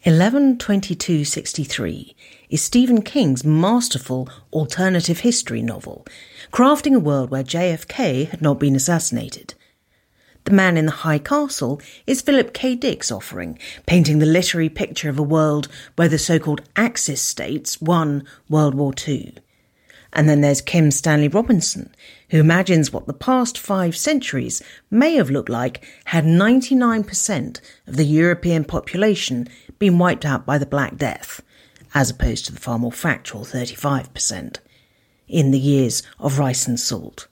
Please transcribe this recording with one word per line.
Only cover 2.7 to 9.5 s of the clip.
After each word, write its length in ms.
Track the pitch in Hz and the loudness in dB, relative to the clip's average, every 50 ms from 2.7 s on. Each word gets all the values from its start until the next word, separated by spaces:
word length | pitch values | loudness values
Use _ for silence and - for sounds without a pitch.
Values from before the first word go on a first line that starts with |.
| - 247 254 247 247 220 208 | 2 2 4 6 4 2 2
King's 420 | - - 294 247 156 131 127 127 | 0 0 0 2 2 2 0 2
masterful 840 | 151 156 156 170 196 233 247 240 - - 131 - - 131 127 127 127 - - _ _ - | 2 2 4 4 4 2 2 0 0 -4 -6 -6 -6 -6 -6 -6 -8 -12 -20 _ _ -4
alternative 680 | 156 156 - - - 185 190 185 175 170 - 170 165 | -4 -4 -4 -2 -2 0 2 2 0 0 0 -2 0
history 420 | - 240 240 - - - 117 117 117 | 2 0 0 0 -2 -4 -6 -4 -4
novel, 420 | 117 107 95 - - - - - - - - - - - - - - | -6 -6 -8 -12 -14 -16 -16 -18 -20 -20 -20 -20 -20 -20 -20 -20 -12
crafting 460 | - - 247 269 302 294 - 302 269 | 0 2 4 4 4 2 2 2 2
a 20 | 247 | 4
world 320 | 165 147 143 139 131 123 | 4 2 0 0 -2 -2
where 140 | 139 135 135 | -4 -6 -6
J 260 | 123 - 170 180 185 | -4 -4 -2 0 0
F 160 | 170 156 - | -2 -4 -6
K 380 | _ - - 262 185 131 127 147 | _ -6 -4 -2 -2 0 -2 -2
had 180 | - - 175 156 | -4 -6 -2 0
not 160 | 151 143 - | 0 0 2
been 160 | 139 143 135 | 2 2 2
assassinated. 800 | 135 - - 175 165 - - - 117 113 113 - - - - | 2 2 0 0 0 0 -2 -6 -6 -8 -8 -14 -16 -18 -20